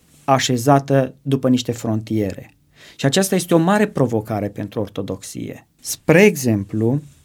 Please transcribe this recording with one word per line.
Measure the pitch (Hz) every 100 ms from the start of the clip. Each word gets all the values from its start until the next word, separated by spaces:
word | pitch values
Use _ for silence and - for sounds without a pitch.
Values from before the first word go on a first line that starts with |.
| _ _
așezată | - 135 - 127 123 139 139 135 131 -
după | 139 135 131
niște | 127 -
frontiere. | 117 117 110 110 110 101 90 - _ _ _ - -
Și | 139
aceasta | 139 196
este | 185 180
o | 170
mare | 165 208 208
provocare | - 127 110 104 107 101
pentru | 104 104 117
ortodoxie. | 101 - 101 95 - - 110 - _ _
Spre | - - - 160
exemplu, | 208 160 127 107 98 110 113 143 - _